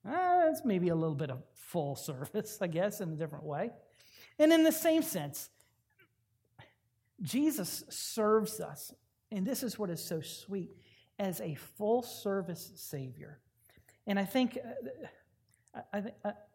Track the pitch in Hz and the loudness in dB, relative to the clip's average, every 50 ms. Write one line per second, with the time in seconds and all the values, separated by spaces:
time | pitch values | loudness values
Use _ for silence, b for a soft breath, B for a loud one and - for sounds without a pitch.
0 | - 196 277 359 370 359 359 359 339 320 311 - - 247 196 180 175 175 165 160 | -6 -4 -2 0 4 6 6 8 6 6 4 2 2 2 2 4 4 4 4 4
1 | 160 160 151 139 160 139 123 131 - _ _ - - - - 175 147 143 135 - | 2 2 0 -2 -2 -4 -6 -8 -10 _ _ -20 -18 -4 -2 -2 -2 -2 -4 -6
2 | - - 139 127 139 - - 214 220 - - - 196 175 156 165 185 208 208 - | -6 -8 -6 -6 -8 -4 -4 -6 -4 -6 -4 -4 -4 -2 0 0 0 0 -2 -4
3 | 196 165 160 151 165 151 151 160 156 151 143 147 196 240 - - - B B B | -6 -6 -4 -4 -6 -6 -6 -10 -8 -6 -4 -4 -4 -4 -6 -12 -20 B B B
4 | B B B B B B B - 302 311 330 320 320 320 320 320 - 339 320 330 | B B B B B B B 6 8 8 8 8 8 6 6 4 4 4 4 4
5 | - - - 175 147 143 143 - - - b b b b b _ _ _ _ _ | 2 0 -2 -4 -4 -4 -6 -10 -12 -12 b b b b b _ _ _ _ _
6 | - _ _ _ _ _ _ _ _ _ _ B B B B B _ _ _ _ | -20 _ _ _ _ _ _ _ _ _ _ B B B B B _ _ _ _
7 | _ _ _ - 202 135 - 262 294 311 294 - 180 165 - - - - - - | _ _ _ -8 -6 -2 0 2 2 2 2 0 -4 -4 -6 -8 -10 -10 -10 -8
8 | - - - 226 214 208 214 220 214 214 - - 170 - 147 - - - - _ | -8 -6 -2 2 4 6 6 6 4 2 -4 -6 -8 -8 -8 -12 -14 -16 -18 _
9 | _ _ _ _ _ _ 220 196 185 254 262 - 269 226 - - 214 180 170 160 | _ _ _ _ _ _ -4 -2 0 0 0 -2 -2 -4 -2 -4 -4 -4 -4 -6
10 | - - 175 160 143 - - - - - 196 196 170 - b b b b b b | -6 -4 -4 -6 -6 -8 -12 -14 -10 -6 -6 -6 -6 -8 b b b b b b
11 | b b b - 202 190 170 165 220 170 147 - - - _ - 208 208 233 247 | b b b -4 -2 -2 -2 -4 -6 -6 -8 -8 -12 -18 _ -2 2 2 2 2
12 | 247 - - - - 208 196 196 185 180 175 - - - - - - - - 139 | 2 -4 -12 -6 -2 -2 0 0 -2 -4 -8 -10 -12 -16 -16 -16 -14 -10 -8 -8
13 | 135 131 117 - - - 156 - _ _ _ _ b b b b b b b b | -8 -10 -12 -14 -18 -18 -18 -20 _ _ _ _ b b b b b b b b
14 | b 214 202 196 196 185 - 262 254 240 - - - - - - 240 - - - | b -2 0 0 0 2 2 2 2 2 0 -6 -10 -8 -10 -10 -10 -10 -10 -12
15 | - - - _ _ _ _ _ _ b b b b b - - - _ - 208 | -14 -16 -16 _ _ _ _ _ _ b b b b b -14 -14 -12 _ -6 -6
16 | 196 220 208 - - 208 202 - - _ | -6 -6 -12 -6 -8 -8 -8 -8 -16 _